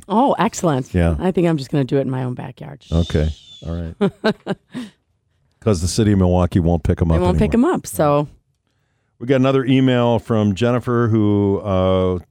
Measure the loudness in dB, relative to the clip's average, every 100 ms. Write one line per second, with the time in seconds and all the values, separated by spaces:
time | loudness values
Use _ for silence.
0 | -2 0 0 0 -2 -2 -2 -2 -2 0
1 | 0 0 -2 0 0 0 -2 -4 -2 -2
2 | -2 -4 -6 -8 -12 -16 -18 -16 -4 -2
3 | 0 0 -2 -4 -14 -16 -10 -8 -8 -4
4 | -4 -2 -4 -4 -6 -10 _ -14 -14 -18
5 | _ _ _ _ _ _ -2 0 0 0
6 | 2 4 4 2 2 2 2 0 0 0
7 | 0 2 2 2 2 2 0 -2 -4 -2
8 | 0 0 -2 -10 _ _ _ _ _ _
9 | _ -8 0 2 2 2 2 2 4 2
10 | 2 0 0 0 0 0 0 0 -2 0
11 | 2 2 2 2 2 0 -2 0 2 2
12 | 0 -2 -8